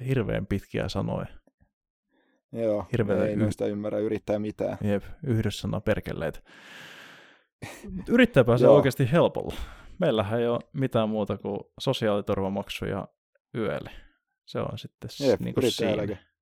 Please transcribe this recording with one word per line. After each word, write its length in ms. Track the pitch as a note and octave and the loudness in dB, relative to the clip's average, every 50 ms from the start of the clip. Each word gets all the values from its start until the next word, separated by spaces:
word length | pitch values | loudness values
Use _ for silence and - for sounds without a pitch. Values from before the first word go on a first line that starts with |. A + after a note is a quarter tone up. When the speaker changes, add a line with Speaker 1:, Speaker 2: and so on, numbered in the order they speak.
| B2 | -4
Speaker 1:
hirveän 380 | C3 C3+ B2+ G2+ A2 A2 A2 G2+ | -2 0 0 0 0 -2 -2 -2
pitkiä 420 | - G2+ G2 - - - A2 A2 - | -2 -4 -4 -4 -4 -4 -4 -4 -2
sanoja. 380 | - G2 - - G2 F#2+ - - - - _ _ _ _ _ _ _ _ _ _ _ _ _ _ _ _ _ _ _ _ _ - | -2 -4 -2 -2 -4 -4 -6 -8 -14 -20 _ _ _ _ _ _ _ _ _ _ _ _ _ _ _ _ _ _ _ _ _ -12
Speaker 2:
Joo, 340 | - A#2 A2+ A2 G#2 G2+ F#2 - | -6 -2 0 0 0 0 -2 -2
Speaker 1:
Hirveä 340 | A#2+ A2+ G#2+ G#2 G2 F#2 G2 | -2 -2 0 2 2 2 2
Speaker 2:
ei 80 | G#2 G#2 | 0 0
Speaker 1:
y- 20 | |
Speaker 2:
noista 320 | A2 A2 G#2 - - G#2+ | 0 0 0 0 -2 -4
ymmärrä 320 | G#2+ G#2 G2+ G#2 G#2+ G#2 G#2+ | -4 -2 -4 -4 -2 -2 -2
yrittää 400 | G#2+ A2 A2 G2+ - - G#2+ G#2 | 0 0 -2 -4 -2 -2 -2 -2
mitään. 380 | G#2+ G#2+ - - G2 G2+ G2+ - G#2 | -2 -6 -4 -4 -4 -4 -4 -2 0
Speaker 1:
Jep, 200 | G#2 G2+ G2+ - - - - D#3 | 0 0 0 -2 -6 -14 -8 -2
yhdyssana 580 | C#3 A2+ A2+ G#2+ G#2 - - - G#2+ G#2+ G2+ | 0 0 2 0 -2 -2 -4 -4 -4 -4 -2
perkeleet. 600 | - G#2+ G2+ F#2 - - - - D#2+ D2+ - - _ - - - - - - - - - - - - - - - - - - _ _ _ _ - - - - - - G3+ | 0 0 0 0 -2 -8 -6 -4 -4 -6 -6 -8 _ -20 -20 -20 -20 -20 -20 -20 -20 -20 -20 -20 -20 -20 -20 -20 -20 -20 -20 _ _ _ _ -18 -16 -16 -16 -16 -14 -12
Mut 180 | F#3+ F3 - - | -12 -10 -2 2
yrittäjä 340 | A3 B3 B3 A#3+ - C#3+ A2+ | 6 6 6 8 8 6 6
pääsee 220 | A#2+ A#2 A#2+ A#2+ | 6 6 8 8
Speaker 2:
Joo. 100 | A#2+ - | 10 10
Speaker 1:
oikeasti 360 | D3 C#3 C3 - - C3+ A#2 | 8 8 4 2 0 0 2
helpolla. 440 | D3+ E3+ B2+ G2 - - G1+ - - - - - - - - - - - | 4 4 4 4 2 -2 -6 -6 -8 -8 -10 -12 -12 -20 -20 -16 -6 0
Meillähän 400 | F3+ D#3 A2+ G#2+ G2+ G2+ A#2 A#2+ | 0 2 2 2 0 0 0 0
ei 80 | A#2 | 0
oo 120 | A#2 A#2+ A#2 - _ - | 0 0 -2 -4 _ -4
mitään 360 | C#3 C3 B2 - A2+ A2 G#2+ | -2 -2 2 2 2 2 2
muuta 280 | A2 G#2+ G2+ - G#2 | 0 -2 -2 -2 -4
kuin 220 | - - G2+ G2+ G#2 - _ - - | -6 -4 -6 -6 -6 -8 _ -12 -6
sosiaaliturvamaksuja 1300 | - C3+ B2+ - A#2 G#2+ G2+ G#2 G2 - G2+ G2 G2 F#2+ G2 G2 - - - - - G#2 G2+ G2 - - _ _ _ _ _ _ _ _ - | -2 -2 -2 0 0 0 0 0 0 0 -2 0 0 -2 -2 -4 -6 -6 -8 -6 -6 -4 -4 -6 -8 -10 _ _ _ _ _ _ _ _ -6
yölle. 340 | B2 G#2+ E2+ C#2+ C2+ - - - - - - _ _ _ _ _ _ _ | -4 -4 -2 -4 -4 -8 -10 -16 -18 -20 -20 _ _ _ _ _ _ _
Se 140 | - - B2 | -10 -8 -6
on 180 | A#2 - - | -6 -6 -6
sitten 320 | - - - _ - - A2 | -10 -14 -16 _ -16 -16 -14
s-, 100 | - - | -8 0
Speaker 2:
Jep, 200 | C#3+ C3 G#2 - | 2 2 2 2
Speaker 1:
niinku 200 | B2 A#2+ A#2+ C3+ | 0 -2 0 0
Speaker 2:
yrittäjäeläke, 540 | B2+ A2+ - - A2+ G#2 G#2+ G#2+ G#2 G#2 G2 | 0 0 0 0 0 0 0 -2 -2 -6 -8
Speaker 1:
siinä. 120 | - _ _ _ _ | -10 _ _ _ _